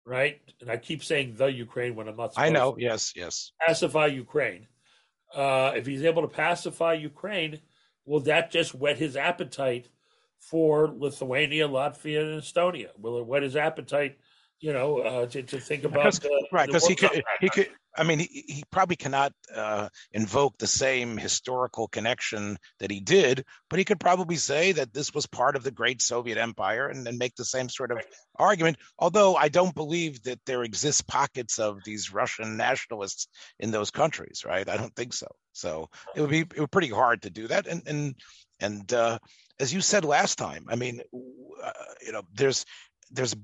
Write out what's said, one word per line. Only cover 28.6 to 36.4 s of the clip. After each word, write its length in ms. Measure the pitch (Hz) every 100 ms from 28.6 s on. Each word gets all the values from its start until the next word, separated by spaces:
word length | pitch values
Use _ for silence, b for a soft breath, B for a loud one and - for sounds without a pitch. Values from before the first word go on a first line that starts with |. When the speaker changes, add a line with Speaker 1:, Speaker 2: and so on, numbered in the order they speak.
| 165 160 b -
Speaker 2:
although 380 | 170 202 196 160
I 120 | 151
don't 260 | 175 185 151
believe 480 | 151 170 160 127
that 160 | 127 123 -
there 160 | 123
exists 380 | 117 101 147 -
pockets 560 | - 127 139 135 113 -
of 240 | 107 101 107
these 260 | 107 92
Russian 460 | 101 120 - 110 110
nationalists 720 | 117 131 - 110 98 - - B B -
in 100 | 110
those 220 | 107 104
countries, 520 | - 156 - - -
right? 240 | - 92 98
I 80 | 101
don't 200 | 117 -
think 180 | 123
so. 140 | - - - _
So 380 | - 90 80 80 B B -
it 60 |
would 100 | 147
be, 80 |
it 100 | 160